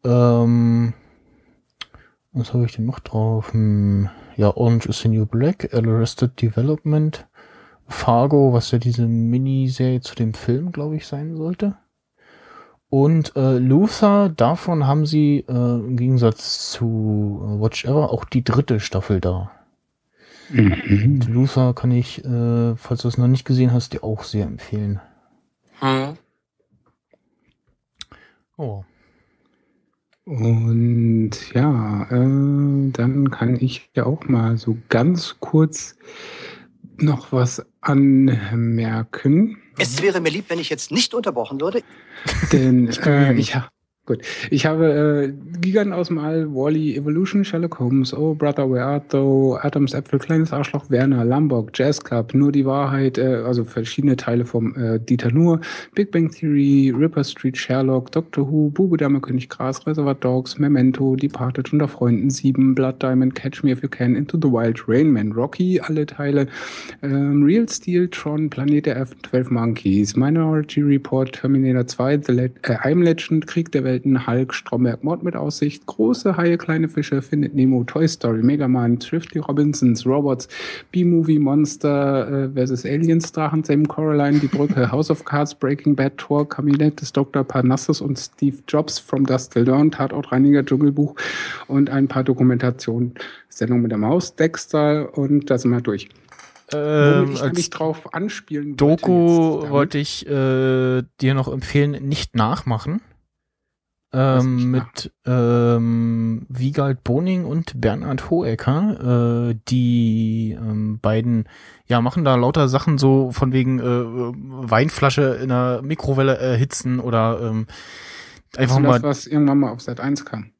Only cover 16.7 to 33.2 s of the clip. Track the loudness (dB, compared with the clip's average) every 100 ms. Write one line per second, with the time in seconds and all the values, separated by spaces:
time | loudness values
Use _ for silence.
16.7 | -4 -2 -2 0 0 -2 -4 -6 -2 -2
17.7 | -2 0 0 0 -4 -2 -2 0 0 0
18.7 | -2 0 -6 0 0 0 -4 -8 -14 _
19.7 | _ _ _ _ _ _ -20 -4 2 2
20.7 | 2 0 2 4 2 0 0 0 2 0
21.7 | 0 0 0 -2 -8 -6 -2 0 0 0
22.7 | -4 -6 -4 -2 0 2 2 0 2 2
23.7 | 2 -2 -8 -6 -8 -6 -4 -4 -8 -8
24.7 | -6 -4 -6 -10 _ _ _ _ _ _
25.7 | _ -2 -2 -4 -10 _ _ _ _ _
26.7 | _ _ _ _ _ _ _ _ _ _
27.7 | _ _ _ -20 -20 _ _ _ -12 -10
28.7 | -10 -16 _ _ _ _ _ _ _ _
29.7 | _ _ _ _ _ -10 -4 0 0 2
30.7 | 0 2 2 2 2 0 -6 -6 0 2
31.7 | 0 -2 -4 -2 0 2 2 2 2 2
32.7 | 0 0 0 0 2